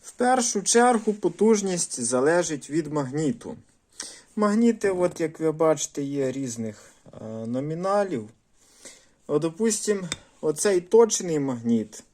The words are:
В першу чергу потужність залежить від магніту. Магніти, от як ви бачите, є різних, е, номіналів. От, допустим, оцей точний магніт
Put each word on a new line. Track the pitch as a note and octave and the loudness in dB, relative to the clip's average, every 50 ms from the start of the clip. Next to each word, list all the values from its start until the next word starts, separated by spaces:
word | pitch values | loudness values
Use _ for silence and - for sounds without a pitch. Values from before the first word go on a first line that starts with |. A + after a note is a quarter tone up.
В | _ - | _ -20
першу | - - B3 B3 C4 B3+ A#3+ - - G#3 | -4 0 2 2 2 2 0 -2 -2 -2
чергу | F#3+ - - A#3 A#3+ B3 B3 A3 G#3 A3 G3+ | -2 2 4 6 6 6 4 2 0 -2 -4
потужність | G#3 - F3 E3+ - G3+ A3 A3+ G3+ G3 F#3+ F3+ F3 - - - - | 0 -2 -4 0 2 4 4 4 4 2 -2 -2 -2 -4 -6 -6 -6
залежить | A#2+ A2+ B2+ B2+ C3 D3+ E3 F3 F3 D#3+ D#3+ C3 - - | -4 -2 0 2 4 4 4 4 2 0 -4 -8 -8 -4
від | C#3+ E3 D#3+ C#3+ D3 | -4 -4 -4 -2 -4
магніту. | D3+ C#3 B2+ C3+ D3+ D#3+ C#3+ A#2 - - - - - - _ _ _ _ _ _ _ - - - - - _ _ | -4 -4 -2 -4 -2 0 0 -2 -4 -8 -14 -14 -14 -18 _ _ _ _ _ _ _ -16 -16 -16 -20 -20 _ _
Магніти, | G#3+ G#3 G#3 G#3 A3 A#3 A#3 A3+ - - G3 | 0 0 2 2 4 4 2 2 2 0 0
от | F#3+ F3+ F3+ F3 F3 - | 2 2 0 0 0 -2
як | E3 D#3+ D#3+ - | -4 -4 -4 -2
ви | D#3+ D#3+ | -2 -2
бачите, | D3+ D#3 D#3+ D#3+ D#3 D3 - - _ D3 | 0 2 2 2 2 2 -2 -8 _ -6
є | C#3+ C#3 C#3+ C#3+ C3+ C3 | -6 -4 -2 -2 -2 -2
різних, | B2+ C#3 C3+ B2+ A2+ A2+ A2+ A2 G#2 - - - _ _ _ - - - | -2 -4 -6 -6 -6 -6 -8 -8 -10 -12 -20 -20 _ _ _ -20 -18 -16
е, | G#2+ A2 A2 A2 A2+ | -14 -12 -10 -8 -8
номіналів. | A2+ A#2+ B2+ C#3 D3+ D#3+ E3+ F3+ F#3+ G3 G#3 G3+ F#3+ E3 A#2+ G#2+ G#2+ _ _ _ _ _ _ _ _ _ _ - - - - _ _ _ _ _ | -6 -4 -4 -4 -4 -6 -4 -2 0 0 0 0 0 -4 -6 -8 -10 _ _ _ _ _ _ _ _ _ _ -20 -20 -20 -20 _ _ _ _ _
От, | - D3 D3+ | -2 -2 -2
допустим, | D#3 E3 E3 E3+ A3 A3+ G#3 - - G#3 G#3 G3 F#3 E3 - - - _ _ _ | -2 -2 -4 0 0 0 0 -2 -2 -2 -2 -2 -4 -8 -10 -10 -12 _ _ _
оцей | - D#3 D3+ - - G#3 G3 F3+ | -4 -4 -2 0 0 2 2 2
точний | F3 - - A3+ A#3 A3 - - F#3+ F3 D#3+ D3 | 2 4 6 6 6 6 4 -4 -2 -2 -2 -2
магніт | C#3 C3+ B2+ A#2+ A#2 A#2 A#2 A2+ G#2+ - - - - _ | -2 -2 -4 -4 0 0 0 0 0 -4 -12 -20 -20 _